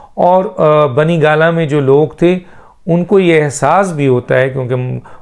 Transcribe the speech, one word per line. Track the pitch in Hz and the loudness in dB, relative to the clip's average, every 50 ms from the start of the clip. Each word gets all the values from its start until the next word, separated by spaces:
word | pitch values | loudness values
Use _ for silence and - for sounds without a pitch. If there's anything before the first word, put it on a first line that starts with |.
| - - - - | -20 -14 -4 -2
और, | 175 175 180 185 190 | 0 2 2 2 0
अ, | - - - 170 151 151 151 151 | -2 -4 -2 0 2 2 2 2
बनी | 143 120 139 156 160 170 165 | 0 0 0 0 0 0 0
गाला | 147 151 151 151 160 170 170 | 0 0 2 2 2 0 0
में | 165 165 143 | -2 -2 -2
जो | 143 151 | -2 0
लोग | 139 131 135 147 156 147 - - 170 | 2 2 2 2 2 0 -2 0 0
थे | 175 180 180 180 - - - - - _ _ - 180 | 0 0 -2 -4 -12 -20 -20 -20 -20 _ _ -4 -2
उनको | 165 175 180 175 208 196 | -2 -2 0 0 0 2
ये | 190 175 165 156 | 2 2 2 2
एहसास | 151 147 123 - 139 139 160 190 202 190 165 | 0 0 -2 -2 -2 0 2 2 0 -2 -2
भी | 147 143 | -2 0
होता | 135 123 123 123 - 135 | 0 0 0 0 -2 -2
है, | 127 131 135 | 0 0 -2
क्योंकि | 131 135 127 117 127 127 127 127 127 123 - - - - | -4 -6 -6 -4 -4 -6 -6 -6 -8 -10 -12 -16 -20 -20